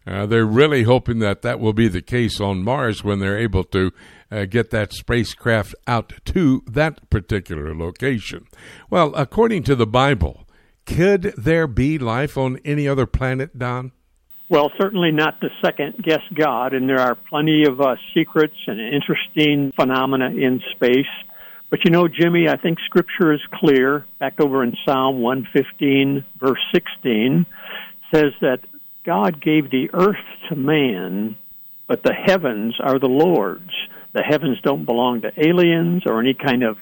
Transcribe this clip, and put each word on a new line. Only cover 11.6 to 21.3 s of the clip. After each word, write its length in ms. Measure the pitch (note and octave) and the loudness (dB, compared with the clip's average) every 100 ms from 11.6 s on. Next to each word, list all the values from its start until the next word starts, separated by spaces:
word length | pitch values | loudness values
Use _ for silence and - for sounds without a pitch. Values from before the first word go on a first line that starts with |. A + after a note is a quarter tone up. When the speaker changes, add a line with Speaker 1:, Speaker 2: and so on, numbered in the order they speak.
| D#3 | 0
Speaker 1:
be 320 | A2+ C3+ D#3 | 0 0 0
life 400 | A#2 A#2 D3 C3+ | -2 -2 -2 -2
on 200 | C3 B2+ | -2 -4
any 240 | D3+ D3 C#3+ | -4 -2 0
other 180 | C3+ B2 | 0 0
planet, 520 | - C3 C3 C#3 A#2+ | -2 -2 -4 -6 -8
Don? 340 | B2 B2 B2+ - _ _ _ _ - | -6 -6 -10 -16 _ _ _ _ 0
Speaker 2:
Well, 220 | D#3+ D3 - | 2 2 0
certainly 320 | G3 F#3 E3+ | -2 0 0
not 300 | D3+ D#3 - | 2 0 -2
to 80 | D3+ - | -8 -2
second-guess 580 | F3 - D3 - E3 D#3 - | -2 -2 -6 -4 -2 -2 -2
God, 400 | D3+ D3+ A#2+ B2+ | -2 0 0 -2
and 140 | C3+ C3 | -2 0
there 120 | C3 | 2
are 140 | B2 | 2
plenty 500 | A#2+ - D3 D#3 D3+ D3+ | -2 -4 -2 2 4 4
of, 140 | B2+ | 4
uh, 160 | C#3 A#2 - | 0 0 -4
secrets 440 | E3+ D#3+ D#3+ D#3 - - | -2 0 0 0 -2 -10
and 140 | G#2+ | -8
interesting 920 | A2+ C#3+ - D#3 - - D3+ C#3+ C#3 - | -4 -4 -2 -4 -4 0 2 2 0 0
phenomena 540 | C3 C3 C3 C3+ B2+ | 0 0 0 0 -2
in 320 | - C3 B2+ - | 0 0 0 -6
space. 340 | - B2 C3 C#3+ - - | -2 2 2 0 -6 -18